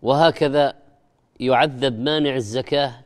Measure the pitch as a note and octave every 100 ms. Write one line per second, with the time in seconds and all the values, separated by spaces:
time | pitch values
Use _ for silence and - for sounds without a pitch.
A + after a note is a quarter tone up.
0 | A2+ C#3 E3 - D3+ C#3+ C#3+ - _ _
1 | _ _ _ _ B2 B2 D3+ B2+ C3+ A2+
2 | C3 D#3 C#3+ C3 G#2+ A#2 B2+ D3 C#3 A#2+